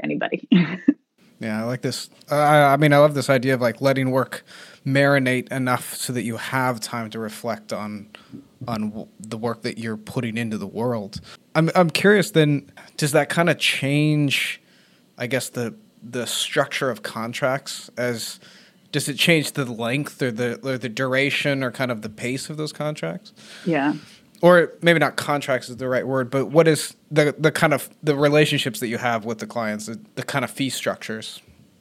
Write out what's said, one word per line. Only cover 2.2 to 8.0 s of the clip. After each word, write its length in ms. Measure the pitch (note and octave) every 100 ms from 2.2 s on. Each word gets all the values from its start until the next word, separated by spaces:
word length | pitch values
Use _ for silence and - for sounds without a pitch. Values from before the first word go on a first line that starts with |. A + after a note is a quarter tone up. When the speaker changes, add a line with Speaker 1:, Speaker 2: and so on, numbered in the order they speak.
| -
Speaker 2:
Uh, 60 | D3
I, 380 | D3 D3+ C#3+
I 40 | C#3
mean, 160 | D3+
I 60 | C#3+
love 160 | D3+ C#3+
this 120 | B2
idea 280 | C3+ B2+ B2+
of, 60 |
like, 200 | A#2+ G#2+
letting 300 | C3+ C3+ C3
work 320 | C3 A#2+ - - - - - C3
marinate 680 | C3+ C#3+ C#3+ B2+ B2+ A#2
enough 440 | C3 B2+ B2 - -
so 180 | -
that 80 | B2
you 160 | A2 A2+
have 420 | - C3 B2+ A#2
time 300 | - A#2+ A2
to 80 | A2
reflect 540 | G#2+ G#2+ A#2+ G#2+ -
on, 380 | G2+ G#2+ G#2